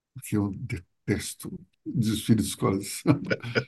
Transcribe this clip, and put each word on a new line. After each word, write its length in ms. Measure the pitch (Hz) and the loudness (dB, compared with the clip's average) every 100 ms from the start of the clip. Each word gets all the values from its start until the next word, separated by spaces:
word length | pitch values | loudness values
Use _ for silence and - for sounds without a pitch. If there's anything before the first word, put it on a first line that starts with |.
| _ | _
porque 240 | - - 107 | -16 -4 0
eu 120 | 101 98 | 0 -2
detesto 960 | 117 90 - _ - 95 - - - - - _ | -6 -8 -10 _ -2 -2 -4 -10 -12 -14 -16 _
desfile 560 | - 180 110 104 - 110 | -4 0 2 2 4 4
de 80 | - | 2
escola 300 | - 113 98 | 0 2 2
de 80 | - | -2
samba. 520 | - - - - - 120 - | 0 4 4 2 -4 -2 -2